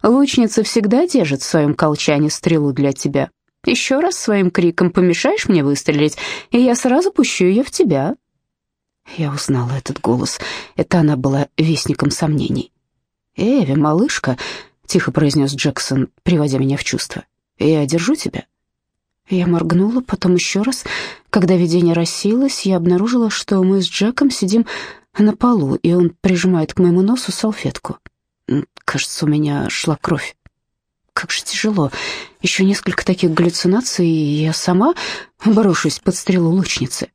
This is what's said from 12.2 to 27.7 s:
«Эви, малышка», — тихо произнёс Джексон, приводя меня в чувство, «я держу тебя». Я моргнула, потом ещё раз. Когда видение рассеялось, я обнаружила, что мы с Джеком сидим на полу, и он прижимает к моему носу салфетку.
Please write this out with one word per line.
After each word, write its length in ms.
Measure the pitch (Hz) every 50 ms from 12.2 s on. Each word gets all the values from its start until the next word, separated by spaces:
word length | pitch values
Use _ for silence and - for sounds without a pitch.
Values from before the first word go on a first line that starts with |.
| - 156 151 135 - - - 127 - - _ _ _ _ _ _ _ _ _ _ _ _ _
«Эви, 380 | - 185 220 269 285 190 135 135
малышка», — 640 | 156 147 151 151 170 226 311 - - - - 127 - - - - - - _ _ _ _
тихо 240 | - - 185 147 143
произнёс 440 | 127 - 156 143 139 156 139 139 139
Джексон, 540 | 135 - 147 131 - - - 135 135 127 - _ _
приводя 360 | _ - 180 156 147 147 131 131
меня 180 | 135 135 139
в 80 | 139 -
чувство, 400 | - - - - - - - - _ _ _ _ _ _ _
«я 260 | - 151 160 151 147
держу 280 | 135 156 165 170 214 302
тебя». 300 | 311 - - - - - _ _ _ _ _ _ _ _ _ _ _ _ _ _ _ _ _
Я 180 | 190 185 175
моргнула, 540 | 175 170 170 170 165 165 175 190 214 233 262
потом 340 | 254 - - - - 180 180
ещё 280 | 180 - - - 196
раз. 220 | 214 254 262 - - - - - - - - - _ _
Когда 260 | - 214 180 180 185
видение 380 | 175 175 170 165 180 170 170 170
рассеялось, 720 | 170 170 165 - - - 202 220 247 269 269 - - -
я 100 | 196 190
обнаружила, 540 | 180 170 175 175 180 202 233 247 247 233 214
что 320 | - - - - 202 190
мы 180 | 185 185 196 196
с 60 | 180
Джеком 440 | - - - 196 220 247 - 285 277
сидим 360 | 247 - - 180 202 233 226 - - - - - - - _ _ _
на 180 | - 208 214 208
полу, 420 | - - 247 240 208 147 135 131
и 160 | - _ 165
он 180 | 170 180 175 170
прижимает 640 | 170 _ - 196 185 175 175 185 180 165 156 151 -
к 60 | -
моему 220 | 185 175 170 180
носу 300 | 185 202 240 247 - -
салфетку. 680 | 185 - - 220 214 - - 139